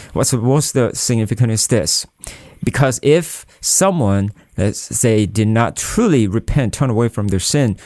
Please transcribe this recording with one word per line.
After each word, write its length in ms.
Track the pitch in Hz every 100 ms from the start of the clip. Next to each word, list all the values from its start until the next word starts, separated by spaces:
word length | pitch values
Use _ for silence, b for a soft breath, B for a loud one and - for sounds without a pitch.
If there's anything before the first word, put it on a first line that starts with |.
| B
what's 180 | - 131
most, 440 | 123 120 143 151 135
uh, 160 | 117
significant 600 | - - 117 107 113 117
is 160 | 110 -
this. 380 | 113 76 - - _ B B B B
Because 340 | - 120 135 117
if 420 | 135 165 165 - - b
someone, 720 | - - 190 175 107 98 101 b b -
let's 220 | 98 -
say, 480 | - 113 120 107 104
did 220 | 104 107
not 280 | 113 117 -
truly 500 | - - 233 139 104
repent, 460 | 110 - 147 113
turn 160 | - 135
away 200 | 110 117
from 200 | - 101
their 120 | 95
sin, 360 | - 147 123 95